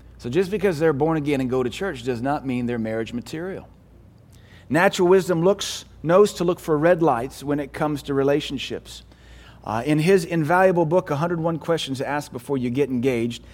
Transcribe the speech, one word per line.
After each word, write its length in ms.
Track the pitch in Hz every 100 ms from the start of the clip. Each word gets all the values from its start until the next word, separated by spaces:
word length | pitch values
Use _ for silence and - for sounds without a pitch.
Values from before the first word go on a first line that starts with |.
| - -
So 140 | 123
just 200 | 147 185
because 280 | 202 196 147
they're 160 | 160
born 240 | 139 156 160
again 240 | 143 135
and 80 | 131
go 120 | 127
to 60 | 120
church 360 | - 196 131
does 180 | 120 117
not 240 | 131 147 135
mean 180 | 123
they're 140 | 120 120
marriage 340 | 110 113 110
material. 560 | 120 113 156 185 143 - - _ - - - - - - - -
Natural 360 | 147 190 185 180
wisdom 360 | 190 165 165
looks, 420 | 175 202 - - - -
knows 300 | 151 185 208
to 100 | -
look 140 | 175 180
for 200 | - 151
red 240 | 165 180
lights 420 | 160 117 135 -
when 160 | 139 143
it 140 | 139
comes 280 | - 151 143
to 100 | -
relationships. 880 | 139 139 147 - 135 - 104 - - - - - - - -
Uh, 200 | 101 110
in 140 | 135 151
his 260 | 160 196
invaluable 600 | 170 170 147 180 190 175 160
book, 240 | 180 180
a 60 | 143
hundred 240 | 170 170
one 180 | 160 165
Questions 400 | - 160 - 131
to 100 | 123
Ask 240 | 147 -
Before 240 | 123 - 139
You 140 | 123
Get 180 | 123 135
Engaged, 540 | 127 131 120 120 117 -